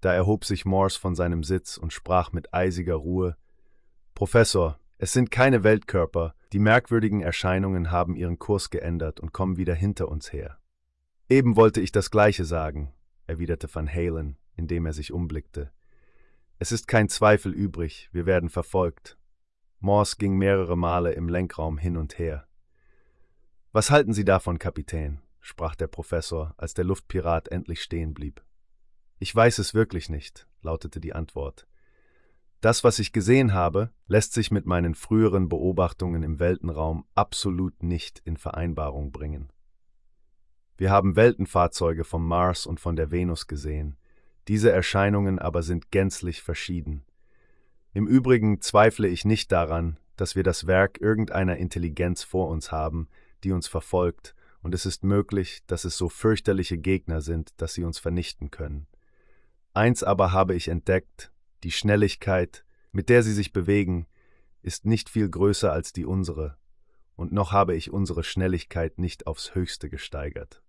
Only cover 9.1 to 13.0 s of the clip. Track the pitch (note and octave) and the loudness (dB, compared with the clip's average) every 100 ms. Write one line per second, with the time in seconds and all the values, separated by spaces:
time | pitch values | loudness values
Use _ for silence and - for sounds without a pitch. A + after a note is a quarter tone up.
9.1 | - D#2 - F#2+ F2+ F2+ E2 G2 G2+ F2+ | -8 -12 -6 -4 -2 -2 -2 -2 -2 -6
10.1 | D#2 - C#2+ - - _ _ _ _ _ | -6 -10 -12 -12 -16 _ _ _ _ _
11.1 | _ _ C3 B2 G#2+ A2 A2 F#2 G#2 F#2+ | _ _ 4 6 8 8 6 0 0 2
12.1 | G#2+ G#2+ G2 E2 E2+ D#2 D2 D2 - | 4 4 4 -2 -2 -4 -6 -10 -12